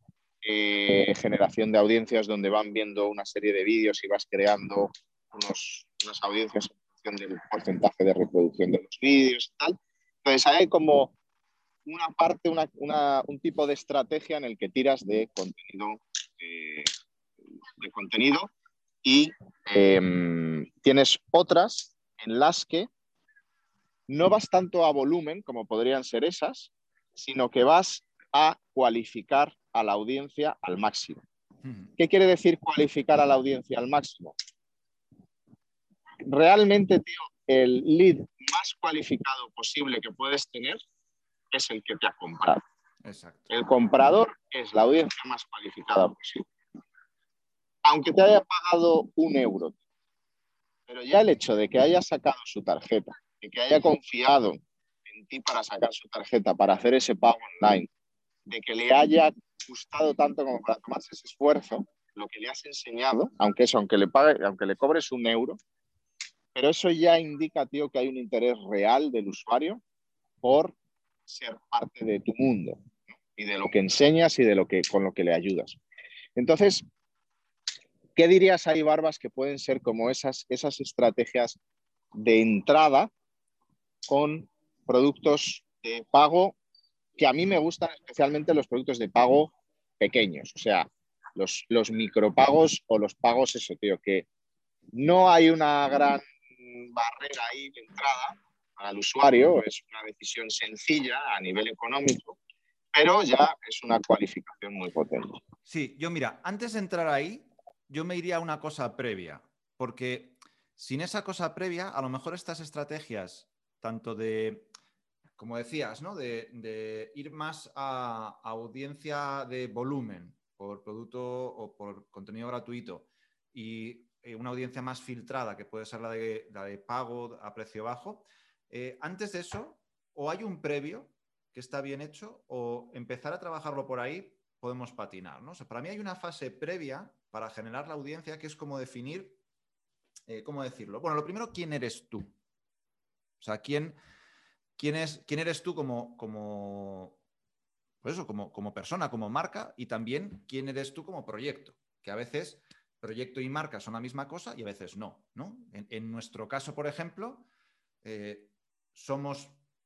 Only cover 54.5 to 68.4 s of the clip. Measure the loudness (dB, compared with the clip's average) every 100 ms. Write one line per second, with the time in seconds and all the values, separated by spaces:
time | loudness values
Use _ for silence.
54.5 | -4 _ _ _ _ -20 -20 -16 -10 -6
55.5 | -6 -6 -4 -4 -6 -12 -14 -2 0 2
56.5 | 2 2 4 4 2 2 2 4 2 -2
57.5 | 0 4 4 0 _ _ _ _ _ -12
58.5 | -10 -6 -2 4 6 8 6 6 2 _
59.5 | -20 -18 -18 -8 -2 0 2 0 0 -4
60.5 | -4 -4 -4 -6 -12 -12 -20 -18 0 4
61.5 | 4 0 -8 -8 _ _ -16 -16 -12 -12
62.5 | -12 -14 -14 -12 -4 0 0 -2 0 0
63.5 | 4 4 2 2 2 4 6 6 4 0
64.5 | -2 -4 0 0 0 -2 -4 0 0 -2
65.5 | -6 _ _ _ _ _ -20 -20 _ _
66.5 | 0 2 4 2 4 6 6 4 -4 -4
67.5 | -2 -4 -4 -4 -2 -2 -4 -4 0